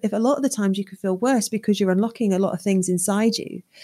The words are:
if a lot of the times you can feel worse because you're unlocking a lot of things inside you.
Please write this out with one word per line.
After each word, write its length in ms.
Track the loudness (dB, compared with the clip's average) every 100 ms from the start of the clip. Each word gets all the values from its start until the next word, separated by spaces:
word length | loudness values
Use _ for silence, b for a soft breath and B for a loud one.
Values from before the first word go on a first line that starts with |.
if 80 | -2
a 60 | 0
lot 160 | 2 2
of 60 |
the 40 | 0
times 300 | 0 0 0
you 60 |
can 140 | -4 -6
feel 180 | -4 0
worse 320 | 2 2 0
because 320 | -4 -4 -2
you're 100 | 2
unlocking 420 | 2 0 0 0
a 60 | 2
lot 160 | 0
of 60 | -2
things 260 | 0 0 2
inside 480 | 0 0 2 2 0
you. 240 | -4 -12 -16 B